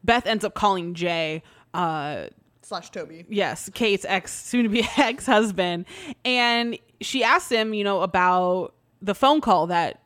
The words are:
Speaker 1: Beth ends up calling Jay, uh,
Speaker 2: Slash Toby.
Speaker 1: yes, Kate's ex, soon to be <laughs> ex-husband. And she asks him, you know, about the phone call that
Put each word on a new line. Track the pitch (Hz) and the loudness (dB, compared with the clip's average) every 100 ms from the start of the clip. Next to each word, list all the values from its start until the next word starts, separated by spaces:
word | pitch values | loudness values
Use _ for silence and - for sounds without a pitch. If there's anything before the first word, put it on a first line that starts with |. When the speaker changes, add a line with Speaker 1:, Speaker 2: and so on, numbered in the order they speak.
Speaker 1:
Beth | 180 240 214 | 2 2 2
ends | 220 202 | -2 -2
up | |
calling | - 208 190 170 | 0 0 2 -4
Jay, | 175 175 170 160 160 - - _ | -4 -2 -2 -2 -6 -10 -20 _
uh, | - 175 156 143 123 76 _ _ _ | -4 -2 -2 -6 -8 -10 _ _ _
Speaker 2:
Slash | - 185 170 | -12 -12 -12
Toby. | 196 151 160 175 | -14 -14 -16 -6
Speaker 1:
yes, | 208 170 - - | -2 -2 -4 -10
Kate's | - 233 196 - | -2 0 0 0
ex, | 190 - | -4 -4
soon | - - 247 | -14 -4 0
to | 226 | 2
be | 220 226 | 0 0
<laughs> | - | 2
ex-husband. | 262 254 - 214 220 185 180 170 180 - 320 - | 0 0 2 2 2 0 -2 -2 -8 -14 -16 -8
And | - 247 240 233 233 226 _ _ | -2 0 2 0 -2 -6 _ _
she | - 262 | -6 0
asks | 226 330 - | 2 2 2
him, | 233 220 | 0 0
you | 214 | 0
know, | 202 196 | 0 0
about | 180 185 180 180 180 185 165 _ _ _ | 0 2 4 4 2 0 -2 _ _ _
the | 196 | -6
phone | 196 269 302 | 2 4 4
call | 233 180 165 | 4 2 4
that | 175 156 - | 0 0 -6